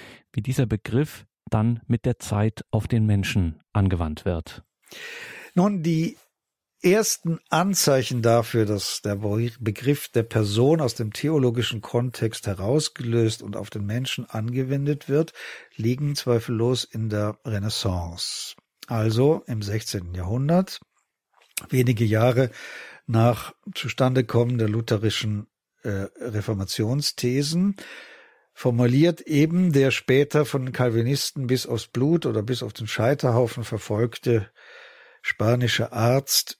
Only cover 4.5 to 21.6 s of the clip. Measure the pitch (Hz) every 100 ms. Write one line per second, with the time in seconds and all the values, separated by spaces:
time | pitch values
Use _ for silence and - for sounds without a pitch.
4.5 | - - _ _ - - - - - -
5.5 | 180 196 196 165 160 165 - _ _ _
6.5 | _ _ _ 185 208 214 - 165 165 -
7.5 | 156 185 190 - 135 123 123 117 117 113
8.5 | 117 104 104 - - 104 101 104 104 120
9.5 | - 110 101 127 143 - 120 113 113 104
10.5 | 104 131 160 131 - 113 - 143 156 127
11.5 | 117 113 113 - 120 127 - 113 - -
12.5 | 92 98 147 147 - 120 117 113 110 107
13.5 | 101 101 107 101 117 131 - 120 110 110
14.5 | 123 131 139 143 143 - 143 165 - -
15.5 | - - - 110 127 147 143 - 120 117
16.5 | 113 120 127 - 110 110 107 104 104 -
17.5 | 104 107 - 101 90 87 87 - - -
18.5 | - _ _ - 117 110 113 139 160 -
19.5 | 113 101 110 - 104 87 87 87 117 143
20.5 | 175 190 - - _ _ _ _ _ _
21.5 | -